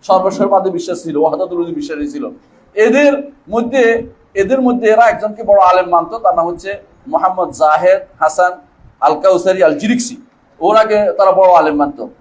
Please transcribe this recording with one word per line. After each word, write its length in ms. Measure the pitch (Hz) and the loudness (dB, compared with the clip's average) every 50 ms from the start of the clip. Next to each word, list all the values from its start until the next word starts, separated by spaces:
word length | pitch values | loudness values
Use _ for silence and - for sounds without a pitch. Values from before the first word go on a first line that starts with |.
| _ | _
সর্বস্ববাদে 640 | - 190 185 185 190 190 - 196 190 196 190 190 190 | 0 0 0 0 -2 -2 -2 -2 0 0 0 0 -2
বিশ্বাস 340 | 180 170 - - 180 147 - | -6 -6 -8 -8 -10 -10 -8
ছিল, 140 | 165 151 143 | -6 -4 0
ওয়াহদাতুল 420 | 156 160 151 - 185 175 175 175 | 0 0 0 -2 -6 -6 -4 -6
উজুদ 160 | 170 165 160 | -6 -6 -6
বিশ্বাসী 320 | 151 143 - 160 147 147 143 | -10 -8 -10 -8 -8 -8 -8
ছিল। 220 | 143 147 127 - - - _ _ _ _ _ _ _ | -8 -10 -10 -12 -12 -16 _ _ _ _ _ _ _
এদের 580 | 202 214 247 247 277 294 285 285 277 285 - - _ _ - | 0 2 2 2 4 2 2 2 0 -6 -12 -18 _ _ -8
মধ্যে, 580 | 202 233 240 240 269 269 240 226 226 226 226 - - _ _ _ _ | -6 -6 -4 -2 0 0 2 2 2 0 -4 -10 -16 _ _ _ _
এদের 280 | 196 196 190 262 269 | -4 -2 -2 0 0
মধ্যে 260 | 254 247 240 247 233 214 | 0 0 0 0 2 2
এরা 220 | 214 226 233 226 | 4 6 4 4
একজনকে 340 | 208 - 208 214 208 - 226 | 2 0 -6 -8 -8 -8 0
বড় 180 | - 302 302 | 2 4 4
আলেম 280 | 185 180 185 185 180 175 | 6 4 4 2 2 2
মানত, 240 | 170 170 165 165 220 | 0 0 0 -2 -8
তার 220 | 226 220 190 185 | -4 -2 -2 0
নাম 120 | 175 165 175 | 0 -2 -4
হচ্ছে 260 | 175 170 180 190 202 196 - _ _ _ _ - | -6 -8 -10 -12 -12 -12 -14 _ _ _ _ -6
মোহাম্মদ 440 | - - - 185 185 185 180 156 | -6 -2 -2 -2 -2 -2 -6 -6
জাহেদ 480 | 135 120 156 151 151 160 175 180 190 196 190 _ _ _ | -2 0 0 2 2 2 4 2 2 2 -2 _ _ _
হাসান 320 | 160 156 - - 180 180 180 - - _ _ _ _ - _ _ | -2 -2 0 0 -2 -2 -2 -6 -18 _ _ _ _ -20 _ _
আল 180 | - 147 - 151 | 0 0 0 2
কাউসারি 420 | - 196 185 180 - 190 185 190 185 | 2 2 2 2 0 0 0 2 2
আল 160 | 156 151 - | 2 2 0
জিরিক্সি, 380 | - 220 247 247 - - - - - _ _ _ _ _ _ _ | -2 -2 -2 -2 -4 -8 -12 -14 -20 _ _ _ _ _ _ _
ওনাকে 540 | 160 185 214 220 220 214 214 208 208 190 - - | -2 2 2 2 2 2 0 0 0 -2 0 0
তারা 140 | 196 190 | 2 2
বড় 220 | 185 185 190 185 180 | 4 4 4 4 4
আলেম 220 | 170 156 156 147 | 4 2 2 -2
মানত। 300 | 147 147 139 - - 113 104 - _ | -2 -4 -4 -6 -12 -14 -16 -16 _